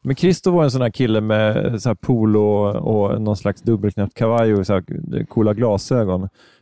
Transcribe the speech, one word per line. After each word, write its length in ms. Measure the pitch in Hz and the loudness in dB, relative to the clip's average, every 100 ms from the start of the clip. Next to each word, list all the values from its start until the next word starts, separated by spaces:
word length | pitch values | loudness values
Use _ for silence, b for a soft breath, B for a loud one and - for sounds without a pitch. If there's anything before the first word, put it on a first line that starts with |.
Men 140 | 131 135 | -6 0
Christo 340 | 175 170 185 | 2 2 2
var 140 | 175 | 2
en 60 | 147 | 2
sån 120 | 139 | 0
här 80 | 120 | -2
kille 300 | - 123 110 | 0 0 0
med, 460 | 107 107 107 110 107 | 2 2 2 0 -2
eh, 100 | 113 | -2
så 120 | 123 | -4
här 60 | |
polo 460 | 107 - 120 110 107 | -4 -2 0 4 4
och, 600 | 104 104 101 107 - 107 101 | 4 2 0 -2 -2 0 0
och 100 | 110 | -2
någon 140 | 107 101 | -2 -2
slags 260 | 202 - | -4 -2
dubbelknäppt 520 | - 110 104 101 98 | -2 0 0 -2 -6
kavaj 400 | - 113 117 113 | -2 0 2 2
och 120 | 104 92 | 2 0
så 60 | |
här, 120 | 98 87 - - - | -2 -2 -10 -6 -8
eh, 80 | |
coola 300 | 110 120 107 | -4 0 0
glasögon. 760 | 104 117 101 - 127 101 92 98 b b b | 2 0 0 -2 -2 0 -2 -6 b b b